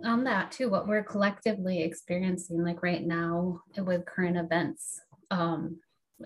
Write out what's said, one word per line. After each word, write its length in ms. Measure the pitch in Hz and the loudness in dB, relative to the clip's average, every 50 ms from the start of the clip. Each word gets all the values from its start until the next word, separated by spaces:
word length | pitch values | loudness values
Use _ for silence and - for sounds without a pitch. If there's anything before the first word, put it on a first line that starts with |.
| 170 | -2
on 180 | 233 233 240 262 | 0 2 2 2
that 280 | 262 214 190 180 - | 2 2 0 0 -2
too, 180 | - - 262 233 | -4 -2 0 2
what 160 | 196 - - | 2 2 2
we're 160 | 202 214 214 | 2 0 0
collectively 800 | 208 - - 202 196 202 202 - - 220 208 196 180 185 185 170 | 0 0 0 2 2 2 2 0 0 0 0 0 0 0 0 0
experiencing, 800 | 160 165 - - - - 175 180 185 185 180 180 - - 170 165 | 0 0 -2 -6 -6 -4 -2 0 0 0 0 -2 -2 -2 0 0
like, 220 | 170 175 170 - 180 | 0 0 0 0 0
right 200 | 175 175 - - | 0 0 0 0
now 580 | 170 170 170 170 170 170 175 180 185 175 - - _ - | 0 0 0 0 0 0 0 0 0 -2 -4 -8 _ -6
with 300 | 202 185 185 180 175 180 | -4 -2 0 0 0 -2
current 300 | - - 185 180 175 175 | -2 -2 0 2 2 2
events, 640 | 175 165 165 165 175 160 - - - - - - - - _ - - _ - | 2 0 2 2 2 0 0 -4 -6 -10 -12 -12 -12 -14 _ -20 -14 _ -4
um, 480 | 196 175 170 170 165 156 - 175 170 - _ _ _ _ _ _ _ - - | -2 0 0 0 0 -2 -4 -6 -8 -10 _ _ _ _ _ _ _ -10 -4